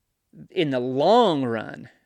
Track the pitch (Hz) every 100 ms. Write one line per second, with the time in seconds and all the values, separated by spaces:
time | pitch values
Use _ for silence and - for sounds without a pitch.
0 | _ _ _ - - - 151 131 127 131
1 | 165 240 214 147 127 110 - - - _